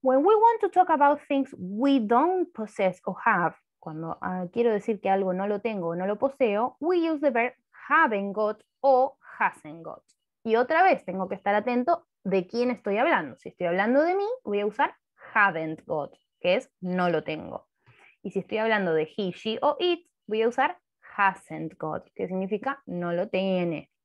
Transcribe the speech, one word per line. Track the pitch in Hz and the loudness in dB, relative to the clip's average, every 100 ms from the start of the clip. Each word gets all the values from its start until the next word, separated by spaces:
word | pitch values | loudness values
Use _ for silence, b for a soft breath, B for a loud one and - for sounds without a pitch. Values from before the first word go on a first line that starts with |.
When | 262 262 | 4 4
we | 320 | 6
want | 427 453 453 | 6 6 4
to | 403 | 0
talk | 359 370 | 2 4
about | 311 285 294 - | 4 4 2 0
things | 277 262 - | -2 -2 -8
we | 180 202 277 277 | -10 -2 2 2
don't | 208 233 320 370 330 | 4 4 4 0 -2
possess | - 214 - 190 180 | -6 -12 -2 -2 -2
or | - 180 - | -10 -2 0
have, | 202 165 - _ _ | 2 0 -4 _ _
cuando, | - 156 165 - | -14 -10 -10 -8
ah, | 185 185 180 | -6 -6 -6
quiero | 233 240 | 0 0
decir | 208 202 202 | 0 -2 -4
que | 196 | 0
algo | 196 190 | 0 0
no | 185 202 | -2 -2
lo | 208 | -4
tengo | 226 208 170 | -4 -4 -4
o | 170 | -4
no | 190 | -4
lo | 214 | -2
poseo, | 269 - 240 202 247 - | -2 0 0 0 -2 -4
we | 311 359 330 | -2 0 0
use | 311 | 0
the | 294 | 0
verb | 233 240 - _ - - | 0 -2 -6 _ -20 0
haven't | 302 320 208 202 | 2 4 2 -4
got | 196 214 214 _ _ | -4 -4 -4 _ _
o | 277 254 262 - - - | 4 4 4 -2 -20 -2
hasn't | 202 - 151 165 | -2 -2 -18 -16
got. | 165 - _ _ _ _ | -16 -16 _ _ _ _
Y | 226 | 0
otra | 226 247 320 | 2 4 4
vez | 381 311 | 6 4
tengo | - 185 190 | -2 -6 -6
que | |
estar | 196 - 208 | -4 0 0
atento | 220 247 247 226 _ _ | 0 -2 0 -2 _ _
de | 196 190 180 | -2 -2 0
quién | 233 247 | -4 -2
estoy | - - 202 | -2 -4 0
hablando. | 294 262 147 113 | 2 0 -2 -12
Si | - | -20
estoy | _ 175 | _ -4
hablando | 180 214 262 | 0 2 2
de | 320 | 2
mí, | 381 403 508 | 0 -2 -6
voy | - 202 | -6 -4
a | 208 | -4
usar | 208 320 - _ _ - | -2 -2 -4 _ _ -6
haven't | 220 202 160 160 160 | 2 2 2 -6 -8
got, | - 156 139 _ _ _ | -6 -6 -6 _ _ _
que | 180 | 0
es | 196 - _ | 0 -2 _
no | 180 180 180 | -6 -2 0
lo | 156 | 0
tengo. | 156 156 85 - _ _ b b b b | -4 -10 -10 -14 _ _ b b b b
Y | 208 | -8
si | 190 | -8
estoy | 180 214 | -6 -4
hablando | 220 214 185 | 0 0 2
de | 160 156 | 0 -2
he, | - 190 | -4 -6
she | 180 220 220 | -6 -8 -2
o | 294 294 | -2 0
it, | 359 349 _ _ - | -2 -2 _ _ -8
voy | 214 | -2
a | 226 | 0
usar | 240 285 359 _ _ - - | 0 -2 -2 _ _ -16 0
hasn't | 196 185 - 156 160 - | 0 0 -12 -10 -10 -8
got, | 156 - - | -8 -8 -10
que | - 190 | -10 -6
significa | 185 190 208 240 277 - | -6 -4 -4 -6 -10 -10
no | 175 175 | -8 -4
lo | 175 208 | -4 -4
tiene. | 185 190 185 175 156 - _ | -2 -2 -2 -2 -6 -12 _